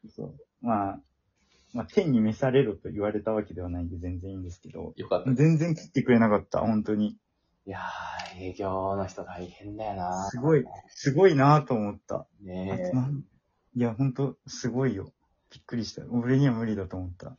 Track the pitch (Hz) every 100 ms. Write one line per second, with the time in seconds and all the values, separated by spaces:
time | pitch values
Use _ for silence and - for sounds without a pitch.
0 | 220 - - - - _ 120 107 101 -
1 | _ _ _ _ _ _ _ 120 - -
2 | 175 120 107 110 135 127 131 98 - 104
3 | 101 104 104 110 104 87 90 87 87 90
4 | 90 90 92 95 87 87 - - 80 -
5 | - - - 123 156 160 170 156 - 135
6 | 120 117 113 104 90 - 110 107 107 107
7 | 107 - _ _ _ _ - 92 - -
8 | - - - 92 92 92 95 95 95 98
9 | 92 - 90 90 90 - 104 104 110 98
10 | 90 92 95 120 139 156 - - - -
11 | 143 135 190 143 139 151 147 120 104 98
12 | _ - - _ 101 90 95 95 180 131
13 | 127 139 - _ _ _ _ 127 120 110
14 | 135 127 139 - - - 123 120 131 98
15 | 95 _ _ _ _ - - 120 107 -
16 | - 120 117 135 139 113 113 101 90 92
17 | 92 90 -